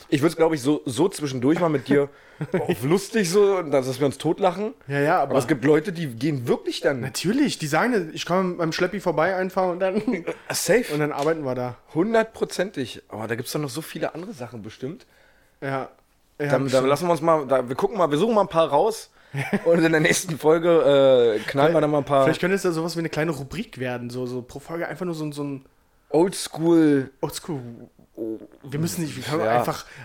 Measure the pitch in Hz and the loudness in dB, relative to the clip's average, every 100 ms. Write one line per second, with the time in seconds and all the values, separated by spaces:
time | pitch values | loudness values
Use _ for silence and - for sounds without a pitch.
0 | - 143 147 - 160 151 131 151 139 117 | -2 0 2 2 2 2 0 0 -2 0
1 | 190 - 147 131 131 170 170 139 - 143 | 0 0 -6 0 0 2 2 0 2 2
2 | 143 - - - 156 175 151 98 135 196 | 0 -6 -20 -12 -4 -4 -2 -2 0 0
3 | - 226 170 202 196 190 151 139 127 123 | 0 -2 2 4 4 2 0 0 0 0
4 | 143 - 151 180 190 175 214 - - 143 | -2 0 -2 2 0 0 -8 -8 -6 0
5 | 147 175 135 185 - 139 139 156 196 165 | 2 2 2 0 0 2 4 4 2 -6
6 | 151 117 156 139 120 240 359 - 165 131 | -8 -4 -2 -2 -2 -2 -2 -2 -2 -2
7 | 127 - 165 269 247 - 151 160 233 220 | -4 -4 -2 0 0 -2 -2 0 2 0
8 | 156 151 - 180 185 175 165 - 180 202 | -2 -8 -2 0 0 -2 -2 -2 -2 -2
9 | 180 151 175 185 185 196 185 175 190 202 | -2 0 0 0 -2 -2 -2 0 0 0
10 | 254 185 170 - - 139 - 156 - 147 | -2 -4 -4 -10 -8 -4 2 2 2 -2
11 | 151 135 147 160 135 123 123 117 _ 156 | -2 0 0 0 -2 -4 -6 -8 _ -2
12 | 214 226 220 - 202 - 196 151 120 - | 2 2 0 -4 -6 -4 -4 -4 -8 -10
13 | - 104 110 117 120 151 139 139 - 160 | -14 -10 -6 -4 -4 -6 -6 -8 -10 -6
14 | 143 160 196 165 117 117 107 - 131 214 | -6 -8 -14 -12 -14 -12 -14 -10 -10 -12
15 | _ _ _ _ _ - 135 135 - _ | _ _ _ _ _ -10 -6 -6 -8 _
16 | _ _ _ - 143 131 135 131 131 143 | _ _ _ -6 0 0 2 2 2 0
17 | 175 160 165 156 131 135 123 127 202 214 | 0 0 2 2 2 0 0 -2 -2 0
18 | 156 147 233 214 185 165 151 143 214 220 | 0 2 2 2 2 2 4 4 2 -2
19 | - _ _ 139 - - - 170 165 160 | -12 _ _ -6 -2 0 4 4 4 4
20 | - - - 143 151 170 175 165 135 139 | 2 0 -2 0 2 4 4 4 6 6
21 | 135 127 117 107 107 139 156 160 151 147 | 6 6 4 2 -2 2 4 4 2 0
22 | - 139 135 156 180 190 185 160 170 165 | 0 2 2 2 0 0 -2 -2 -4 -4
23 | 160 151 165 139 131 147 - 120 127 120 | -6 -4 -4 -4 -8 -10 -10 -8 -8 -8
24 | 120 123 123 127 120 139 - 170 160 151 | -8 -8 -6 -8 -10 -16 -12 -8 -8 -8
25 | 185 156 151 143 143 135 - _ _ _ | -8 -6 -8 -8 -8 -10 -14 _ _ _
26 | - 151 185 - - - 165 165 156 139 | -2 2 2 0 -8 0 4 6 6 4
27 | 131 - 151 - - 139 120 117 120 _ | 0 -6 -8 -8 -8 -8 -10 -16 -20 _
28 | _ - 113 110 - - 139 147 170 175 | _ -10 -8 -8 -14 -20 -8 -4 -4 -4
29 | 151 131 117 156 113 120 120 143 - - | -6 -6 -6 -2 2 2 0 -4 -10 -20